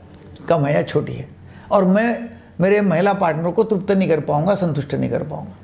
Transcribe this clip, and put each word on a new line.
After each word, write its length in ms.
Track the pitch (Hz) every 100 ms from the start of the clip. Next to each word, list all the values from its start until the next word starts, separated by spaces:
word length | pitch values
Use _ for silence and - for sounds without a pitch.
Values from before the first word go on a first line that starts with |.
| - - - - -
कम 160 | 165 143
है 80 |
या 100 | 165
छोटी 300 | - 131 127
है 140 | 123 - - - - -
और 140 | 202 185
मैं 440 | 202 233 226 - - - -
मेरे 200 | 185 208
महिला 320 | 196 160 202
partner 380 | 196 175 151 175
को 120 | 175
तृप्त 280 | 214 196 -
नहीं 180 | 190 170
कर 100 | 156
पाऊंगा, 360 | 147 147 180 196
संतुष्ट 400 | 175 143 135 135
नहीं 140 | 123
कर 140 | 127
पाऊंगा। 280 | 143 143 - -